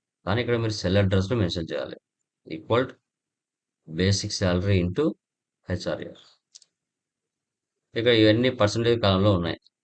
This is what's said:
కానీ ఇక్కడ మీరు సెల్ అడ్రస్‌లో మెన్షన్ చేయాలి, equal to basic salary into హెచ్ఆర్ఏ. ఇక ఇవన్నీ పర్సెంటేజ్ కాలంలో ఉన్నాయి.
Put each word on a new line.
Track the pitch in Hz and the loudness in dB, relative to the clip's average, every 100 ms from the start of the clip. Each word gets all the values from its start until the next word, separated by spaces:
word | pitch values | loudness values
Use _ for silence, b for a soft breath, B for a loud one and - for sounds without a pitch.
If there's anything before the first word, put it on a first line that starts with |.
| _ _ - | _ _ -4
కానీ | 110 | -4
ఇక్కడ | 120 120 | -2 -2
మీరు | 113 107 | -2 -4
సెల్ | 95 98 | 0 2
అడ్రస్‌లో | 95 95 95 123 | 2 2 0 0
మెన్షన్ | 87 85 80 | -2 -4 -6
చేయాలి, | 73 64 - _ _ _ _ - | -6 -8 -12 _ _ _ _ -16
equal | 78 - 113 | -14 -2 -2
to | 135 - _ _ _ _ _ _ _ _ - | -2 -8 _ _ _ _ _ _ _ _ -10
basic | 80 92 95 104 | -2 0 0 -4
salary | - 95 90 98 95 | -4 -2 0 2 2
into | 90 92 156 - _ _ _ _ - | 2 0 -2 -4 _ _ _ _ -10
హెచ్ఆర్ఏ. | 90 - 76 - - - _ _ - _ _ _ _ _ _ _ _ _ _ _ _ _ | -8 -6 -8 -10 -18 -20 _ _ -20 _ _ _ _ _ _ _ _ _ _ _ _ _
ఇక | 117 117 | -2 2
ఇవన్నీ | 117 107 110 127 | 6 6 4 2
పర్సెంటేజ్ | - 104 110 117 117 | 2 0 2 0 2
కాలంలో | 104 95 104 | 2 4 4
ఉన్నాయి. | 90 82 - _ _ | 2 0 -6 _ _